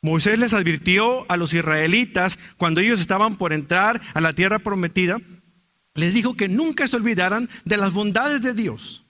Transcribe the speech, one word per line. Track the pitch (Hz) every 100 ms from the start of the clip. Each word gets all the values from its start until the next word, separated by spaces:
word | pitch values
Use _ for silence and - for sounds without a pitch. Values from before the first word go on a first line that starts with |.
Moisés | 156 160 196 220
les | 240
advirtió | 214 175 156 170 185 226 254 -
a | 175
los | 170
israelitas | 170 156 156 160 180 254 185 185 - - -
cuando | 175 160
ellos | 208 233
estaban | 165 190 214 202
por | 180
entrar | 156 143 175 208 226 -
a | 156
la | 160
tierra | 151 185 214
prometida, | 214 196 175 185 180 208 - - _ _ _ _ _
les | - 170
dijo | 202 226 254
que | 196
nunca | 196 320 294 269
se | 240
olvidaran | 226 208 180 208 240 -
de | - 208
las | 196
bondades | 185 208 196 269 285
de | 247
Dios. | 226 208 107 - - _